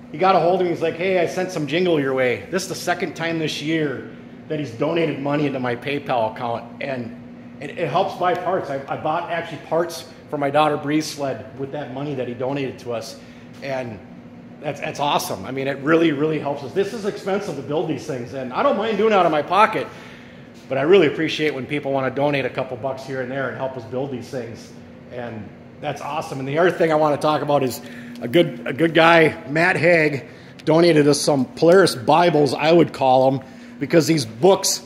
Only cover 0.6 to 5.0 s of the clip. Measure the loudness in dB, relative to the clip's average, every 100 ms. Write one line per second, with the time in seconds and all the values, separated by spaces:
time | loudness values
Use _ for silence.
0.6 | 2 0 -2 -2 0 0 0 -2 -4 -4
1.6 | -2 0 2 2 2 2 2 0 -4 -6
2.6 | -4 -8 -4 -2 -4 -6 -4 -2 -4 -4
3.6 | -2 0 0 -4 -10 -16 -18 -18 -8 -6
4.6 | -6 -4 -2 0